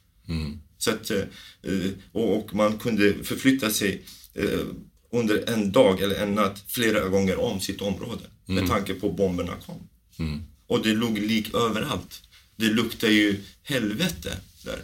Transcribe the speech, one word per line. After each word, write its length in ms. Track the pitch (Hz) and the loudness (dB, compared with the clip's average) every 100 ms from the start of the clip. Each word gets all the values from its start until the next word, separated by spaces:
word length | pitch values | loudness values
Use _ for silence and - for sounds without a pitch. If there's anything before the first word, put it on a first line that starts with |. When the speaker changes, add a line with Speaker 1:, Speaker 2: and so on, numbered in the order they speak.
| _ _ - | _ _ -6
Speaker 1:
Mm. 300 | 82 76 76 - - | -6 -6 -8 -16 -6
Speaker 2:
Så 120 | 113 | -2
att, 200 | 110 110 | -2 -2
eh, 120 | 98 92 - - - 69 95 95 95 - | -4 -4 -10 -20 -12 -4 -2 -2 -6 -8
och, 240 | 107 107 107 | -2 0 0
och 180 | - | 0
man 240 | 104 107 107 | 2 2 0
kunde 460 | 120 104 101 - | 0 4 4 4
förflytta 460 | - 120 131 135 110 | -4 0 2 4 2
sig, 320 | - 101 - - - - | 0 -2 -2 -8 -20 -12
eh, 260 | - 101 82 73 - - _ _ | -4 -2 0 -4 -10 -16 _ _
under 380 | 120 110 104 - | 0 2 2 0
en 220 | 113 98 | 0 4
dag 280 | 131 107 92 | 6 6 6
eller 140 | 98 - | 2 0
en 120 | 104 | 0
natt 300 | 104 98 - - | 2 0 -2 -6
flera 400 | 123 113 104 95 | 0 2 2 2
gånger 320 | 98 95 85 | 2 2 2
om 200 | 117 98 | 0 -2
sitt 200 | - - | -6 -4
område, 400 | 101 87 117 107 - - - | -4 -4 -6 -10 -14 -14 -4
med 120 | 95 | -2
Speaker 1:
Mm. 120 | 90 | 0
Speaker 2:
tanke 240 | 107 98 | 0 -2
på 160 | 92 104 | -4 -2
bomberna 400 | 85 95 87 90 - - | 0 0 0 -4 -8 -12
kom. 220 | - - _ _ - | -16 -18 _ _ -6
Speaker 1:
Mm. 240 | 80 76 - - - | -6 -6 -10 -12 -2
Speaker 2:
Och 160 | 120 | 0
det 120 | 110 | 2
låg 240 | 110 117 107 | 2 0 0
lik 360 | 104 110 107 | 0 0 0
överallt. 680 | 120 117 104 147 95 - - - - _ - | 0 0 0 -2 -6 -8 -18 -20 -20 _ -2
Det 100 | 110 | 2
luktar 420 | 113 110 - 110 | 2 0 0 4
ju 320 | 110 104 98 - - | 4 4 0 -6 -14
helvete 760 | - 131 107 110 - - - - - - | -4 -2 -2 -2 -2 -4 -8 -10 -14 -14
där, 140 | - - | -10 -10